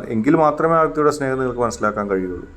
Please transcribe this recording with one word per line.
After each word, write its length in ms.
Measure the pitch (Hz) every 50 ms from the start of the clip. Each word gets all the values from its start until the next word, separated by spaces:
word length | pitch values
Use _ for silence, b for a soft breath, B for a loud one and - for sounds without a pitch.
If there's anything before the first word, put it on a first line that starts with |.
| 104 -
എങ്കിൽ 280 | 120 110 110 143 165
മാത്രമേ 380 | 165 156 151 147 - 160 165 165
ആ 80 | 160
വ്യക്തിയുടെ 280 | 156 151 151 151 147 147
സ്നേഹം 280 | 139 143 139 131 131 131
നിങ്ങൾക്ക് 220 | 131 123 117 120
മനസ്സിലാക്കാൻ 500 | 120 113 107 - 110 107 104 107 101 101
കഴിയുള്ളൂ. 360 | 98 95 92 90 90 87 - - -